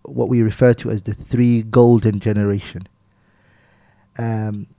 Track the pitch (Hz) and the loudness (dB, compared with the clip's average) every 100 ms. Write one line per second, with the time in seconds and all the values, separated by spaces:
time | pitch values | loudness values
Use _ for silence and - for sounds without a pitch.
0 | - 123 120 123 110 - 123 117 117 104 | -12 -6 -2 0 0 2 2 2 -2 -8
1 | 101 107 - 120 120 117 110 123 120 120 | -8 -12 -6 0 2 0 0 4 6 6
2 | 110 104 107 104 104 101 - 90 92 _ | 2 -2 -2 -2 -2 -4 -6 -14 -18 _
3 | _ _ _ _ _ _ _ _ _ _ | _ _ _ _ _ _ _ _ _ _
4 | _ - 117 110 107 104 101 | _ -10 -6 -6 -6 -8 -12